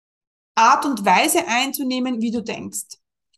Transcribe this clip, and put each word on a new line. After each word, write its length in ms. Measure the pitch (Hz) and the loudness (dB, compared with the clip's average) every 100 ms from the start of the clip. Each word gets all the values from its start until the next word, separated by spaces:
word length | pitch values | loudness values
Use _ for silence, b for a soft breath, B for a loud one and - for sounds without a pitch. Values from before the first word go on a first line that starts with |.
| _ _ _ _ _ - | _ _ _ _ _ 2
Art 300 | 226 277 302 | 4 4 2
und 200 | 233 196 | -2 2
Weise 420 | 185 294 339 - | 4 4 0 0
einzunehmen, 720 | 233 269 285 262 254 254 240 | -2 -2 -4 -4 -4 -4 -4
wie 100 | 233 | -4
du 100 | 233 | -4
denkst. 560 | 220 196 190 - - - _ _ _ | -6 -10 -10 -12 -14 -18 _ _ _